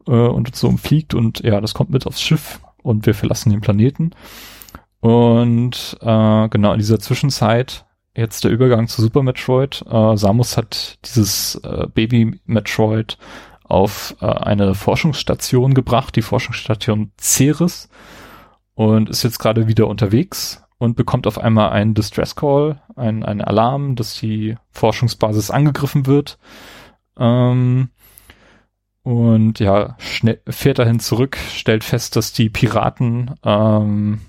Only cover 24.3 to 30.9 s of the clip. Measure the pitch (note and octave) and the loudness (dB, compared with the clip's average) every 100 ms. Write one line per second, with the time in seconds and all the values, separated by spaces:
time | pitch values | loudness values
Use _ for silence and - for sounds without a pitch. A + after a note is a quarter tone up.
24.3 | A2 G#2+ A2+ _ - A2+ A2 A#2 - A2 | -4 -4 -8 _ -2 0 0 -2 0 -2
25.3 | G#2+ G2+ C3+ D3+ C#3 C#3+ D3+ C3 C#3+ C#3+ | 0 0 2 2 0 -2 -2 2 2 0
26.3 | - _ - - - - _ _ - A#2+ | -10 _ -20 -20 -20 -20 _ _ -2 2
27.3 | B2 B2 B2 B2 B2+ C3 _ _ - _ | 4 2 2 2 0 -2 _ _ -20 _
28.3 | - _ _ _ _ _ _ - A#2+ A#2 | -20 _ _ _ _ _ _ -4 2 4
29.3 | A2 A2 G#2+ G2+ G2 G#2 - - - A2+ | 6 4 2 2 2 0 -8 -10 0 0
30.3 | A2+ - - C#3 C3 A#2 | 0 -6 -2 0 2 2